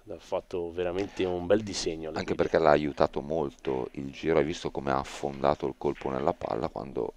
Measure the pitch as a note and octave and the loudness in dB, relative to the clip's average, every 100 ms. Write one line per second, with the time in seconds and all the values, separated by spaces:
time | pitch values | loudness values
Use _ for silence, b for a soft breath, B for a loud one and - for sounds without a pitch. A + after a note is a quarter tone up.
0 | - E2+ - F#2 - F#2 E2+ E2+ F2 F2+ | -14 -14 -4 -4 -2 -4 -2 -2 0 0
1 | G2+ - F#2 F2+ F2 G#2+ G#2 F2+ F2+ D#2+ | -2 0 0 2 2 0 -2 -4 -4 -4
2 | D#2 D#2 F#2 - D#2+ F2+ D#2+ D2 D2+ - | -6 -4 -2 0 2 6 6 6 4 2
3 | D2 - C#2+ D#2+ C#2+ - - C2 B1 C#2+ | 2 0 -2 -2 -2 -4 -2 -2 -2 -6
4 | C2+ C2+ D#2+ D#2+ D2 E2+ D#2 D#2 C#2 C2+ | -10 -2 2 4 2 -2 -6 -4 0 0
5 | C#2 - C#2+ C#2 C#2 C#2+ C2+ - D2 C#2 | -2 -6 -6 0 2 2 -2 -2 -2 -2
6 | C#2 C2 D2+ - - A1 D2+ - C2+ C2 | -2 0 0 0 -2 -2 -4 -4 -6 -4
7 | - | -4